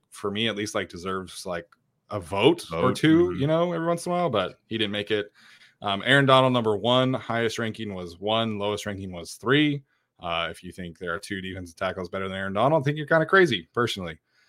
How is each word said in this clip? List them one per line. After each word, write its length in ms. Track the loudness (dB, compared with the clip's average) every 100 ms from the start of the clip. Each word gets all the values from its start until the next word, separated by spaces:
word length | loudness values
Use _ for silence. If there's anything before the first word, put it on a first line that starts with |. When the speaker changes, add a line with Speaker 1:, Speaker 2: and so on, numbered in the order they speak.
| _
Speaker 1:
for 200 | -8 -4
me 160 | -2 -2
at 80 | -2
least, 200 | -4 -4
like, 140 | -6
deserves, 560 | -8 -6 -6 -8 -12 -8
like, 200 | -8 -10 _ _ _ -10
a 80 | -10
vote 460 | -4 4 4 4 -2
or 100 | 0
Speaker 2:
Vote, 140 | 0 2
Speaker 1:
two, 340 | 4 6 4
Speaker 2:
mm-hmm. 100 | 0
Speaker 1:
you 60 | 0
know, 260 | 2 0
every 140 | -2 -2
once 180 | -2 -2
in 60 |
a 40 | -2
while, 140 | 0
but 300 | 0 -2 -6 -8
he 100 | -4
didn't 140 | -2
make 180 | -2 0
it. 220 | -2 -2 _ -20 -20 -20 _
Um, 220 | -4 -2 4
Aaron 200 | 4 8
Donald, 260 | 6 6
number 240 | 4 2 2
one, 360 | 4 4 4 0
highest 420 | -2 -2 -2 -2
ranking 360 | -6 -6 -8 -8
was 240 | -10 -6
one, 400 | -2 0 0 -2
lowest 260 | -2 -4 -6
ranking 260 | -8 -10
was 220 | -12 -14
three. 480 | -8 2 4 4 0 -8 _ _ _
Uh, 280 | -6 -4 -4
if 120 | -6
you 80 | -14
think 280 | -12 -12 -10
there 140 | -8 -8
are 40 |
two 220 | -6 -8
defensive 340 | -8 -10 -12 -6
tackles 320 | -6 -4 -8
better 180 | -6 -6
than 80 | -6
Aaron 160 | -4
Donald, 300 | 0 2 2
I 20 | 0
think 120 | -4
you're 100 | 0
kinda 180 | 2 4
crazy, 420 | 4 4 2 -4
personally. 460 | -2 -2 -2 -8 -10 _ _